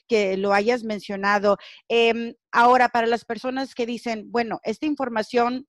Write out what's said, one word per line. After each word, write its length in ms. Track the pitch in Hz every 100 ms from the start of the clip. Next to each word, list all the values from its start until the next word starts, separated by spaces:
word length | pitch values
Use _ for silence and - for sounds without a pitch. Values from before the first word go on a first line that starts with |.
| -
que 280 | 220 196 190
lo 160 | 202
hayas 320 | 202 214 247
mencionado. 720 | 220 208 - 196 202 208 202 196 - - -
Em, 460 | 233 233 233 233 - -
ahora, 360 | - 240 247 240
para 180 | 240 226
las 180 | 233
personas 500 | - 226 254 262 269
que 120 | - 233
dicen, 440 | 233 240 220 202
"Bueno, 300 | 233 226 175
esta 220 | - 220 311
información, 800 | 294 247 220 220 240 240 254